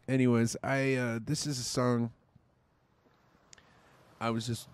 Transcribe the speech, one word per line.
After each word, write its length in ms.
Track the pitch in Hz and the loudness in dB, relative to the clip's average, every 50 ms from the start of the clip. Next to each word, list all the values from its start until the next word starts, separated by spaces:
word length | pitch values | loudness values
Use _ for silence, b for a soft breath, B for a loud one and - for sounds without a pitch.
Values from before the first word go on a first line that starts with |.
| _ - | _ 0
Anyways, 500 | 131 131 127 123 120 117 117 113 - - | 2 4 4 6 6 4 4 2 0 -4
I, 340 | - - 135 135 135 135 135 | -4 -2 0 0 2 2 0
uh, 240 | 127 123 120 113 117 110 | 0 0 -2 -4 -4 -4
this 240 | 120 151 - - 147 | -4 -4 -4 -4 -4
is 120 | 143 123 | -6 -6
a 40 | 120 | -6
song. 480 | - - 135 123 123 120 117 117 117 - _ _ _ _ - _ _ _ _ _ _ _ _ _ _ _ _ _ b b b b b b b b b b b b b b b b b b b b b - _ | -4 -2 0 2 2 2 2 0 -2 -6 _ _ _ _ -20 _ _ _ _ _ _ _ _ _ _ _ _ _ b b b b b b b b b b b b b b b b b b b b b -12 _
I 120 | 110 117 | -4 -2
was 140 | 113 113 110 | -2 -2 -2
just 220 | 120 113 - - - | -4 -6 -6 -8 -14